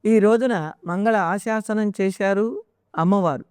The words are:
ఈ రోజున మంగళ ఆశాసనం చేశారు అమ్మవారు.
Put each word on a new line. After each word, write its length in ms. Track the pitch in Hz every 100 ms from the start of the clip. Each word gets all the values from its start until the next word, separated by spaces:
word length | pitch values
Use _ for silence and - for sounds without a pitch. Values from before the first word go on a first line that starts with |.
| 208
ఈ 140 | 220
రోజున 520 | 202 233 254 208 156 - -
మంగళ 300 | 180 214 220
ఆశాసనం 760 | 170 196 220 220 208 220 208 196
చేశారు 640 | 196 185 196 196 226 392 - _ _ -
అమ్మవారు. 480 | 170 202 175 131 -